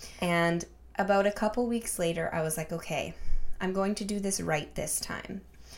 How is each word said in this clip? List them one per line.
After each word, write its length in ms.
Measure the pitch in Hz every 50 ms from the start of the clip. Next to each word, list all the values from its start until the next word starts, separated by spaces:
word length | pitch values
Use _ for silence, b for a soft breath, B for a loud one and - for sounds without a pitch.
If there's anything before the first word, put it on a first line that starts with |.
| B B B B
And 440 | 185 175 170 170 170 170 170 170 - - - - - - - -
about 280 | 190 196 202 196 196
a 60 | 208
couple 340 | 202 - 220 214 - 240 247
weeks 320 | 233 240 233 226 - - -
later, 300 | 175 170 170 165 165 -
I 100 | - 165
was 140 | 160 160 156
like, 160 | 165 156 -
"Okay, 420 | 170 160 - - 160 135 - - B B B B B B B B B B
I'm 120 | 190 185
going 220 | 185 190 190 202 208
to 100 | - 208
do 140 | 196 208 202
this 220 | 196 196 196 -
right 340 | 170 165 156 147 147 - -
this 240 | 160 151 160 - -
time." 440 | - - - - - - 190 196 - - B B B B B